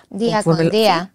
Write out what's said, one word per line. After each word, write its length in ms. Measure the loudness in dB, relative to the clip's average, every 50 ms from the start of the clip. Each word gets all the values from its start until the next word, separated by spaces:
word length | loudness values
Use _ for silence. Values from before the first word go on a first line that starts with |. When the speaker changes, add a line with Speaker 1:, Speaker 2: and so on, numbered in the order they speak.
| _ -14
Speaker 1:
Día 320 | -8 -6 -4 -2 -2 -2
Speaker 2:
conforme 140 | 0 0 0 2
Speaker 1:
con 60 | 0
Speaker 2:
lo-, 40 | 0
Speaker 1:
día. 400 | 2 2 2 2 2 0 -2 -8 _